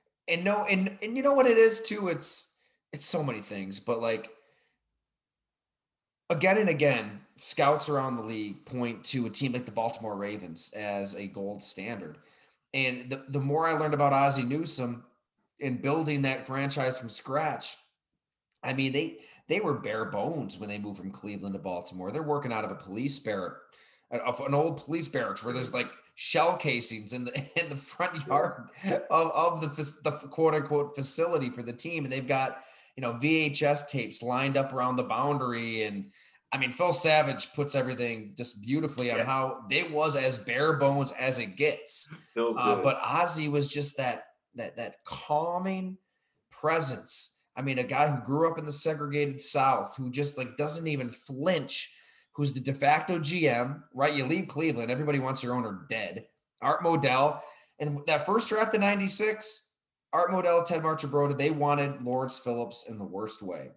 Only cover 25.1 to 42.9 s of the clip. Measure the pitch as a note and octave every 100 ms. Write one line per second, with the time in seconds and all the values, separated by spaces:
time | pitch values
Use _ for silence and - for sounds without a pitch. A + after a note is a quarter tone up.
25.1 | C3 A2 F#2+ A#2 B2 B2 B2 B2 - _
26.1 | - - E3 E3 F3+ D3+ B2 A#2+ A2 G#2
27.1 | B2+ B2 C#3+ C#3+ E3 D#3+ C#3 - - F3+
28.1 | E3 C#3 C#3 E3 - - - F#3+ - -
29.1 | D#3 E3 - E3+ E3+ D#3 C#3+ D3 - C#3+
30.1 | D3 C#3 - D#3+ D3+ D3 D3 C#3+ - C3+
31.1 | - E3+ E3 B2+ B2 A#2 A#2+ D#3+ E3+ C3+
32.1 | C3+ B2+ C3+ C3 - - - - - B2
33.1 | A#2 D3 D#3+ D3+ C#3 D3 D3 - C3+ G#2+
34.1 | - A#2+ B2 C3+ C3+ C3+ C3 B2+ B2+ -
35.1 | A#2 C#3 C#3+ B2+ A#2 A#2 A2 G#2+ G2 G2
36.1 | - - _ - C3+ B2 B2+ F3+ E3+ D#3+
37.1 | D#3 C#3 C3+ - - C#3+ C#3 B2+ B2 A#2+
38.1 | A2+ G#2 G2 A#2+ G#2 G#2 D3 D#3 B2 B2
39.1 | A2+ B2 C3 C3 - A2 C#3+ F3 D3+ D#3
40.1 | C#3 C3 A#2 A2+ A#2+ D#3 C#3+ C#3 C#3 C3+
41.1 | - C3 B2 G#2+ F#2 D3 - - - -
42.1 | D3+ - A2+ A#2 A2+ B2 G2+ C3+